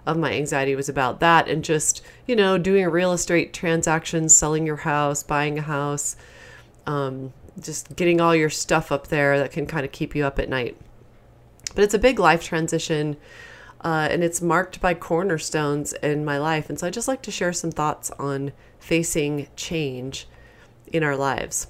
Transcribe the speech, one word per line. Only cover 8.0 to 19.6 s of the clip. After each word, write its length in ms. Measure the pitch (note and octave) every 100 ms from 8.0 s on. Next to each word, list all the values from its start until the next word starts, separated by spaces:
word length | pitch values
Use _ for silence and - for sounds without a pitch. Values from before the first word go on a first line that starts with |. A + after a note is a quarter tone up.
| F3 E3+
all 160 | E3+ D#3+
your 140 | D3+
stuff 420 | - - D#3+ -
up 180 | C#3 -
there 280 | D3+ C#3+ C#3
that 140 | C3
can 160 | E3 D3
kinda 200 | D#3+ C3+
keep 280 | - D#3 D3
you 100 | C#3
up 140 | C3+
at 100 | -
night. 260 | B2+ A#2+ - - - - - - - - - - -
But 80 |
it's 100 | G#3
a 60 | G#3
big 180 | B3 A3+
life 260 | E3+ E3
transition, 720 | - E3 D#3+ E3 - D3+ D3+ D3 - - - - - -
uh, 260 | E3 D#3+ D3+
and 140 | E3+
it's 180 | E3+ E3+
marked 400 | F3 E3 F3+ -
by 140 | F#3 F3
cornerstones 960 | - E3 G3 D#3 - D#3 D3 D3 C#3+
in 320 | - D3 D3 D3+
my 140 | C#3+
life. 280 | D#3 D#3 -
And 120 | D3
so 80 | F3+
I'd 60 |
just 140 | A#3 C4
like 140 | C4
to 100 | G#3
share 220 | - F3
some 180 | E3+ E3
thoughts 380 | D#3+ D3+ - - -
on 360 | C#3+ C3+ C#3 - - -
facing 680 | - E3 D#3+ E3 D3 D3 C3+
change 720 | -